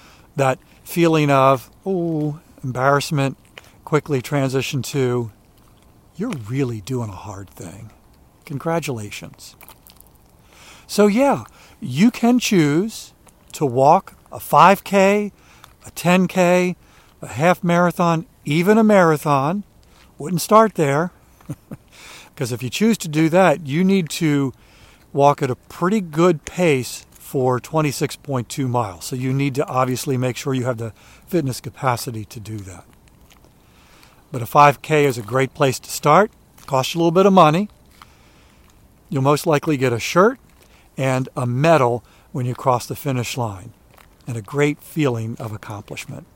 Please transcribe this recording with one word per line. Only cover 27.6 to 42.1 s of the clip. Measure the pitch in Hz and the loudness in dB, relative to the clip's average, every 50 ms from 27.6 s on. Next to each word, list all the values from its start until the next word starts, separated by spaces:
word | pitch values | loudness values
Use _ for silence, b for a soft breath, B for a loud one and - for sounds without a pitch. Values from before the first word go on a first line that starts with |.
| - - - 156 156 147 131 - 160 135 - | -4 -4 -2 -2 -2 -2 -2 -4 -6 -6 -6
point | - - - 139 127 113 - | -10 -10 -6 -6 -6 -6 -6
two | - - 139 127 | -6 -6 -4 -2
miles. | 120 123 117 101 90 85 - | -2 -2 -4 -4 -8 -12 -12
So | - - 127 | -10 -10 -6
you | 127 131 131 | -4 -4 -2
need | 139 139 143 127 | -2 -2 -2 -2
to | 131 151 - | -4 -6 -4
obviously | - 127 131 127 127 117 - 156 135 | -2 -2 0 0 -2 -4 -4 -4 -4
make | 127 123 127 117 - | -2 -2 -4 -4 -6
sure | - 147 135 | -6 -6 -4
you | 131 120 | -4 -4
have | 127 127 110 | -4 -4 -6
the | 117 113 - b b b b b b | -8 -12 -12 b b b b b b
fitness | - - 175 151 131 123 - | -6 -4 -4 -2 -4 -6 -8
capacity | - 120 - - - 135 123 117 - - 120 110 107 | -12 -14 -12 -4 -2 -2 -2 -2 -4 -8 -10 -10 -12
to | - - 120 | -14 -16 -16
do | 101 98 107 110 | -14 -14 -14 -14
that. | 98 95 92 87 - _ _ _ _ _ _ _ _ _ - _ _ _ _ b b b b b b b b b b b b b b b | -14 -16 -18 -20 -20 _ _ _ _ _ _ _ _ _ -20 _ _ _ _ b b b b b b b b b b b b b b b
But | - 127 | -10 -10
a | 113 | -8
five | - - 151 143 147 135 - | 0 4 6 6 6 6 2
K | - - 156 151 147 | -2 -2 0 2 2
is | 143 123 120 | 2 0 -4
a | |
great | 110 101 117 131 135 131 - | -8 -4 -2 -2 -2 -2 -2
place | - 151 135 123 - | 0 0 0 0 -4
to | - - | -8 -12
start. | - - - 147 151 175 208 226 - _ _ _ _ _ - | -12 -2 2 4 4 4 4 2 -2 _ _ _ _ _ -10
Costs | - 139 131 131 - - | -4 -2 -2 -2 -2 -2
you | 170 | 0
a | |
little | 165 170 | 0 2
bit | 165 175 190 | 4 4 4
of | 202 190 | 6 6
money. | 190 165 151 151 170 208 208 - _ _ b b b b b b b b b b b b b b b b b b b b _ _ _ _ _ | 6 6 6 4 0 -2 -6 -10 _ _ b b b b b b b b b b b b b b b b b b b b _ _ _ _ _
You'll | - 135 135 | -6 -2 0
most | 139 147 143 - 170 | 2 2 2 2 0
likely | 156 143 - - 156 131 | 0 0 0 -2 -2 0
get | 131 131 120 | 0 0 -2
a | 113 | -2
shirt | - - - 170 185 226 277 - _ _ b b b b b b b b b - | -4 -2 2 4 4 4 2 -2 _ _ b b b b b b b b b -6
and | 135 135 131 127 131 - - - | -2 -2 -2 -2 -4 -6 -6 -6
a | 127 | -4
medal | 123 120 127 143 165 170 151 131 120 120 120 b b | -4 -2 0 2 4 4 4 4 2 0 -2 b b